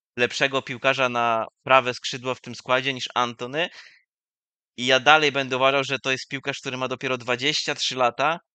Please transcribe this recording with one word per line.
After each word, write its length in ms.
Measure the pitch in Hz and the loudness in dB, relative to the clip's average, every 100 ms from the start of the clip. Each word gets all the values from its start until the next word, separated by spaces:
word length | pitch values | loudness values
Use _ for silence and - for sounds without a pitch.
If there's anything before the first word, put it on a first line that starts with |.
| _ - | _ -2
lepszego 460 | 120 - 139 135 | 0 0 -2 -2
piłkarza 460 | - 123 135 135 127 | -4 -2 0 2 0
na 380 | 120 117 113 107 _ | 2 0 0 -2 _
prawe 320 | 131 131 123 | 4 4 4
skrzydło 400 | 120 - 131 127 | -4 -8 -6 -6
w 60 | 123 | -6
tym 140 | 123 | -10
składzie 400 | 117 - 127 135 | -8 0 0 0
niż 140 | 127 - | -6 -4
Antony. 540 | 123 120 117 123 147 175 - - _ _ _ _ _ _ _ _ - | -2 -2 -4 -6 -4 -6 -8 -20 _ _ _ _ _ _ _ _ -4
I 100 | 123 | 2
ja 140 | 131 | 4
dalej 320 | 131 156 147 | 6 6 6
będę 240 | 135 131 127 | 0 -2 2
uważał, 280 | 135 139 | 2 2
że 140 | 131 135 | 0 -4
to 120 | 135 | -4
jest 180 | 131 - | -4 -6
piłkarz, 300 | 139 139 135 | -8 -6 -8
który 160 | 139 127 | -6 -6
ma 120 | 127 | -6
dopiero 300 | 127 135 127 | -4 -4 -4
dwadzieścia 560 | 120 123 143 151 - | -2 -2 0 -2 -4
trzy 220 | 139 - 131 | -4 -4 0
lata 420 | 120 - 147 170 _ | 0 2 -2 -2 _